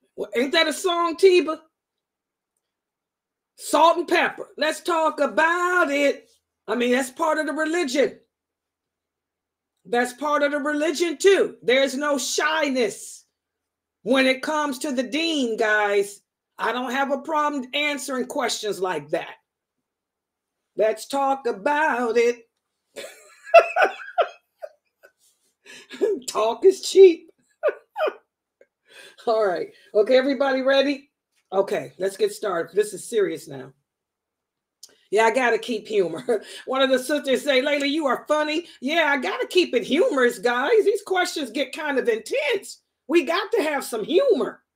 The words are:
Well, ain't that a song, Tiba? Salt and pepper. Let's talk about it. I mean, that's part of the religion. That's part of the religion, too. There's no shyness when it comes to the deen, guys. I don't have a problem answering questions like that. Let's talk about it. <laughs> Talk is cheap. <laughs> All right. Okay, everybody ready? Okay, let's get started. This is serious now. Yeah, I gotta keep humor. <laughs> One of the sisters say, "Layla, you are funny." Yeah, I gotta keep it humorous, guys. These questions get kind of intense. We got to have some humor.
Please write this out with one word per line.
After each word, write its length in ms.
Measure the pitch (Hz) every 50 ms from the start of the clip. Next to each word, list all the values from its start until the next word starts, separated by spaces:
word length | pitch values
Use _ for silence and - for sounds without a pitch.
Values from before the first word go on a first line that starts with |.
| _ _ _
Well, 140 | - - - -
ain't 180 | 233 254 285 262
that 140 | 330 330
a 60 | 320 285
song, 440 | - - 370 339 339 339 339 320
Tiba? 420 | - - 392 359 359 294 302 320 294 - _ _ _ _ _ _ _ _ _ _ _ _ _ _ _ _ _ _ _ _ _ _ _ _ _ _ _ _ _ _ _ _ _ _ _ _ _ _
Salt 420 | - - - - 294 311 330 330 330
and 100 | 339 -
pepper. 400 | 339 349 277 - - - - - -
Let's 240 | - 277 311 311 -
talk 400 | - - 349 320 320 311 - -
about 680 | 285 254 202 302 311 330 339 359 349 359 359 359 349 277
it. 380 | 277 285 285 277 - - - _ _ _ _ _ _ _ _
I 80 | - 214
mean, 180 | 247 240 247 247
that's 180 | 254 269 254
part 280 | - - 330 320 311 311
of 80 | 302
the 60 | 294 294
religion. 680 | 294 311 311 320 359 349 269 240 294 247 - - - _ _ _ _ _ _ _ _ _ _ _ _ _ _ _ _ _ _ _ _ _ _ _ _ _ _ _ _ _ _ _ _ _
That's 300 | 175 208 240 247 240 -
part 280 | - 294 302 294 294 285
of 100 | 285 285
the 60 | 294
religion, 600 | 269 294 294 294 294 330 311 247 349 339 311 -
too. 380 | - 381 392 339 214 - - - -
There's 320 | 170 247 269 277 269 262
no 220 | 254 294 294 285
shyness 1080 | 269 254 - - - 330 302 311 320 302 294 262 262 240 196 202 - - - - - - _ _ _ _ _ _ _ _ _ _ _ _ _ _ _ -
when 240 | 190 254 269 262
it 160 | 262 262 262 262
comes 360 | - 311 302 302 294 254 -
to 120 | - 311 262
the 100 | 247 254
deen, 560 | 226 208 294 330 330 320 294 262 233 220 208
guys. 640 | 226 214 214 214 208 202 202 202 196 196 - - _ _ _ _ _ _ _ -
I 120 | - 214 233
don't 200 | 247 254 262 240
have 180 | 269 277 262
a 80 | 285 254
problem 460 | 247 311 320 302 302 294 294 285 247 254 -
answering 540 | 294 294 302 285 269 254 - 269 254 247
questions 540 | 254 - 294 262 220 - - - 208 190 165
like 280 | 185 185 180 - - 143
that. 260 | 165 165 151 - - - _ _ _ _ _ _ _ _ _ _ _ _ _ _ _ _ _ _ _ _ _ _ _ _ _ _ _
Let's 300 | - 202 220 220 - -
talk 400 | - - 277 277 269 277 269 -
about 720 | 233 226 196 185 285 294 294 311 311 254 233 247 233 220 240
it. 300 | 233 240 240 240 - _ _ _ _ _ _ _ _ _ _
<laughs> 3250 | - - - - - - - - - - - - 679 - - - - - - - - - - - - - - - - _ _ _ _ - - - _ _ _ _ _ _ _ _ _ _ _ _ _ _ _ _ _ _ - - - - - - 247 - 453 403 277 - -
Talk 380 | - 196 214 226 240 240 -
is 160 | 381 381 - -
cheap. 480 | - - 359 392 370 330 - - - _ _ _ _ _ _ - 622 - - - _ - 932 659 - - - _ _
<laughs> 960 | _ _ _ _ _ _ _ _ _ _ _ _ - - - - - - -
All 180 | 240 226 220 214
right. 240 | 196 175 156 156 - - _ _ _ -
Okay, 240 | 208 208 220 254 254
everybody 420 | 254 285 277 247 277 269 262 262
ready? 500 | 254 262 269 269 262 285 285 262 - _ _ _ _ _ _ _ _ _
Okay, 440 | 185 196 190 190 208 165 139 135 - -
let's 200 | 180 196 196 -
get 140 | 220 196 202
started. 440 | - - 208 180 170 165 - -
This 160 | 190 214 208 -
is 160 | 175 - -
serious 400 | 240 220 196 170 165 151 - 165
now. 240 | 143 135 131 135 - _ _ _ _ _ _ _ _ _ _ _ _ _ _ _ _ _ _ _ _ _ - - _ _ _ _
Yeah, 140 | - 208 226
I 60 | 226
gotta 280 | 214 254 254 233 220 214
keep 300 | - - 240 208 - -
humor. 560 | 220 208 185 165 160 160 - - 240 202 - - -
<laughs> 120 | - -
One 160 | - 247 262 269
of 80 | 262
the 80 | 262 247
sisters 440 | 254 - 302 294 - 277 262 214 -
say, 200 | 285 269 262 262
"Layla, 260 | 294 285 285 277 285
you 180 | 277 320 311
are 200 | 269 233 - - -
funny." 380 | 302 302 302 302 302 311 339 - - -
Yeah, 300 | - 262 311 339 320 294
I 60 | 285
gotta 300 | 277 247 349 427 494 494
keep 280 | - - 370 330 247 -
it 80 | 233 190
humorous, 560 | - 240 311 494 539 302 269 247 240 - 190
guys. 460 | 185 240 240 247 269 302 480 440 339
These 180 | 381 466 392 -
questions 480 | - 381 359 359 349 - 339 294 240
get 240 | 214 294 269 262 -
kind 240 | 302 311 294 277 254
of 100 | 202 226
intense. 760 | 220 220 220 - - 523 605 587 480 392 - - - - _ _ _ _ _ -
We 160 | 285 349 302
got 260 | 254 330 370 427 392 -
to 100 | 440 294
have 200 | 311 302 269 247
some 220 | - - 220 202
humor. 580 | 208 277 359 571 554 415 269 208 - - - _ _ _